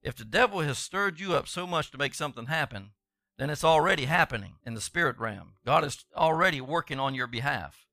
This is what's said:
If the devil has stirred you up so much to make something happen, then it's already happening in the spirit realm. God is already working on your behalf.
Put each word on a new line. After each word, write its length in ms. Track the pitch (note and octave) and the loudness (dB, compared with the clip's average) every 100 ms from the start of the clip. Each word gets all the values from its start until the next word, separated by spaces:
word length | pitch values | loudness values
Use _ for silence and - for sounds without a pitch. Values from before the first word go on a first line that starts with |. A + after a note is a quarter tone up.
If 120 | - - | -8 -10
the 100 | A2 | -2
devil 340 | D#3+ B3 G3 | 2 4 2
has 180 | D3+ B2+ | -2 -2
stirred 420 | - F#3 G3+ D#3+ | -4 -2 -2 -2
you 140 | G3 | 0
up 140 | D#3 - | 0 0
so 180 | F3 F3+ | -8 -2
much 240 | E3+ D3 | -2 -4
to 80 | C3 | -4
make 160 | C#3 | -4
something 320 | - D3 A#2+ A#2 | -2 -6 -6 -4
happen, 460 | D#3+ C#3+ G#2 G2+ _ _ _ _ - | -2 -2 -6 -14 _ _ _ _ -6
then 120 | C3+ | -4
it's 140 | D3 | 2
already 420 | D#3+ D#3+ E3 F3+ B2+ | 6 6 6 2 2
happening 540 | E3+ D#3+ A#2+ G2 - | 2 2 -2 -8 -14
in 120 | A#2+ A2+ | -12 -10
the 60 | |
spirit 360 | - E3+ D#3+ A#2 | -6 0 0 0
realm. 360 | A2+ G2 F2 G2+ - | -6 -6 -14 _ 2
God 180 | D3+ | 2
is 220 | D3+ - - - | 2 -6 -10 0
already 460 | D#3+ D#3+ F#3 D3 | 2 4 2 2
working 380 | C3 E3 - C3+ | -2 -4 -2 -4
on 160 | C3+ C3 | -2 -2
your 100 | B2 | -4
behalf. 640 | A2+ C#3 B2+ D2 - _ | -2 -2 -2 -6 -14 _